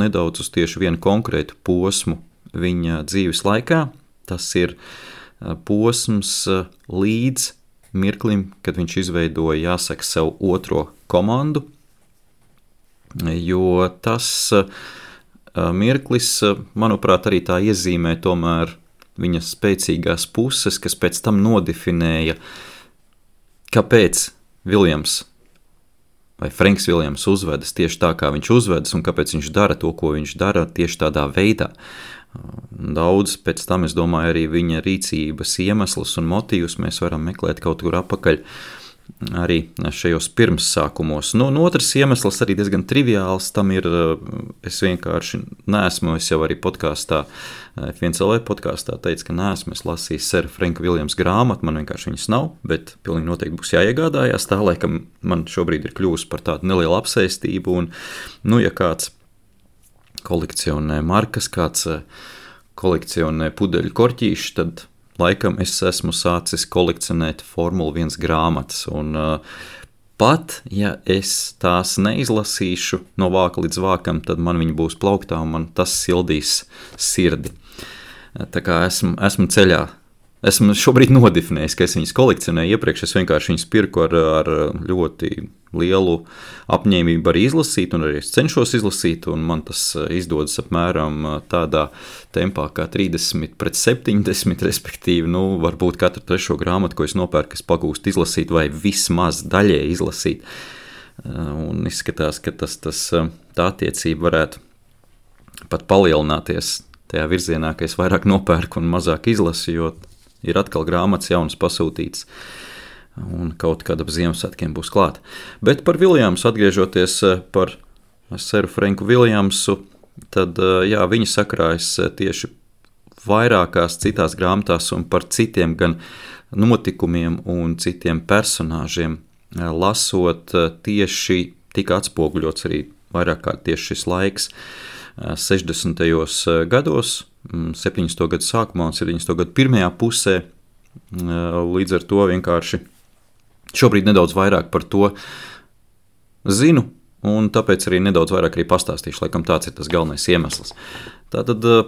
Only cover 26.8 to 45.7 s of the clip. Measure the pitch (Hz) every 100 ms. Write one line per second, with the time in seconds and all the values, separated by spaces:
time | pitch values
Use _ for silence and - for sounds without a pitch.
26.8 | - 85 78 73 - 95 95 73 - -
27.8 | 82 - 87 80 76 73 - 120 101 82
28.8 | 76 90 85 82 73 80 73 80 101 -
29.8 | 82 80 80 76 73 - 95 95 82 -
30.8 | 82 - 78 76 71 69 101 107 - -
31.8 | - - - - - - - - - -
32.8 | 67 78 85 95 101 - - 82 - 92
33.8 | 82 85 85 82 82 82 80 85 85 80
34.8 | 95 95 - 80 76 76 78 - 95 104
35.8 | 95 - 80 - 82 95 110 98 85 -
36.8 | 82 - 85 78 80 - 82 78 87 80
37.8 | 85 85 90 98 - 76 - - - -
38.8 | - - - - - 87 87 85 - -
39.8 | 80 - 85 82 - - 110 80 - -
40.8 | 73 - 80 76 - 113 135 139 175 160
41.8 | - 131 139 127 101 - 117 95 101 95
42.8 | 90 131 127 104 92 92 - - 98 95
43.8 | 87 85 82 80 - - - - - -
44.8 | 95 90 82 82 - - - - -